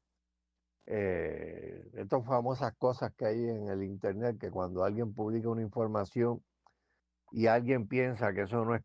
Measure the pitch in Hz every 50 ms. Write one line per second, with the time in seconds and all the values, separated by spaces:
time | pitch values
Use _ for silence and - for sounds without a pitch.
0 | _ _ _ _ _ _ _ _ _ _ _ _ _ _ _ _ _ - - 107
1 | 101 95 90 85 80 78 78 78 80 82 82 85 85 82 85 87 - - - 107
2 | 101 101 143 135 117 120 135 120 120 127 131 123 139 117 - _ - 127 123 -
3 | 127 107 - - - 107 110 117 120 117 113 107 104 101 98 98 98 95 101 95
4 | - 101 95 104 117 120 117 - - 95 87 92 92 90 90 92 92 98 104 113
5 | 120 110 101 - 107 107 113 117 110 117 113 113 113 104 98 120 113 110 107 107
6 | 101 - - 123 117 120 120 - - _ _ _ _ _ _ _ _ _ _ _
7 | _ _ _ _ _ - - 117 113 113 113 120 120 123 135 123 107 98 131 127
8 | 127 127 123 107 120 104 95 98 101 95 117 120 113 113 117 117 -